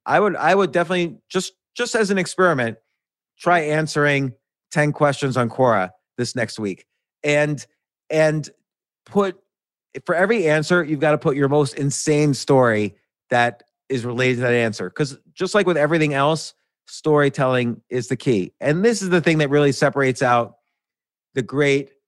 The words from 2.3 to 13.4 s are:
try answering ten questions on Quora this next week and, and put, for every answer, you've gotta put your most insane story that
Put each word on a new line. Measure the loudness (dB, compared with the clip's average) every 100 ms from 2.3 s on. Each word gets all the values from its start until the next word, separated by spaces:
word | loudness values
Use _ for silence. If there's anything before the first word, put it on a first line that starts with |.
| 0 0 2 -2 -6 _ _ _ _ _ _
try | 0 0
answering | 0 -2 -2 0 0 0 -2 -8 _ _ _
ten | -2 -2
questions | 2 0 0 -2 0
on | -2
Quora | 2 2 2 -2 -8 _ -8
this | -6 -6
next | -6 -6
week | -8 -8 _ _ _ _
and, | -2 0 0 -4 -10 _ _ _ -4
and | 0 2 0 -6 -14 _ _ _ _
put, | _ -2 -2 -4 _ _ _ _ _ -10 -4
for |
every | 0 2 2 2
answer, | 0 2 0
you've | 0 0
gotta | 0 2
put | 0 0
your | 2
most | 2 0
insane | -2 -4 -2 0 2 2
story | 0 2 4 4 2 -2 -6 _ _ -4
that | 0